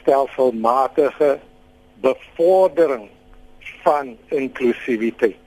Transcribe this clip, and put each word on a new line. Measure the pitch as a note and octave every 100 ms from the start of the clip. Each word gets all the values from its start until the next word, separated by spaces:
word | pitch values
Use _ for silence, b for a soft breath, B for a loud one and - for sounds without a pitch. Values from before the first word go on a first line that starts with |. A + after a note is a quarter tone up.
stelselmatige | - C#3 C3 - C3 A2+ A2+ C3 B2+ - C#3 - D3 C#3+ - _ _ _ _ -
bevordering | C3+ C3 - - E3+ F#3+ F#3 E3+ D#3 B2 G2+ _ _ - - - - -
van | F3 D3 C3 A2+ -
inklusiwiteit. | D3 C3 - B2 A#2 - A2 A2+ - A2+ -